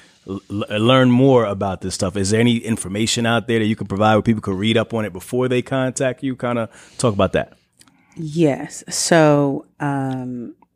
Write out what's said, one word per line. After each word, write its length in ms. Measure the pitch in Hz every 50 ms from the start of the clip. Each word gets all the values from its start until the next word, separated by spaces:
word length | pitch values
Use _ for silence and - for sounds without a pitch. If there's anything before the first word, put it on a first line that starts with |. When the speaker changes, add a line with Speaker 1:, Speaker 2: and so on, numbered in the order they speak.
| - _ _ _ _ -
Speaker 1:
l-, 140 | 98 98 - _
l-, 300 | 98 101 110 - 104 107
learn 300 | 110 120 131 131 127 127
more 340 | 120 123 131 139 131 120 113
about 360 | 101 101 98 101 98 92 -
this 120 | - 92 -
stuff? 240 | - 104 92 92 101
Is 140 | 98 98
there 100 | 110 110
any 160 | 120 120 117 113
information 680 | - 117 113 - - 90 98 107 113 107 - 120 117
out 220 | 113 117 117 98 -
there 120 | 117 113
that 60 | 107
you 100 | 107 113
can 120 | - 107 101
provide 280 | 98 98 107 110 110
where 60 | 104 98
people 180 | 117 113 107
could 140 | - 101 95
read 200 | 92 104 113 110
up 180 | 113 107 - 117
on 120 | 113 107
it 80 | 98 87
before 340 | 92 - - 127 123 127 123
they 140 | 123 127
contact 640 | 123 - 139 131 131 131 120 147 139 127 123 - -
you? 120 | 135 127
Kinda 340 | - 131 123 120 117 113 - - - - - - -
talk 160 | - 120 104
about 180 | 98 95 87 -
that. 200 | 76 - - _ _ _ _ _ _ _ _ _ _ _ _ _ -
Speaker 2:
Yes. 640 | 165 151 147 170 165 147 127 - - - - - - -
So, 800 | - - - - 180 165 156 151 147 143 143 139 135 - - _ _ _
um, 760 | 147 143 139 139 135 135 131 131 127 127 123 120 117 - 339 - _ _ _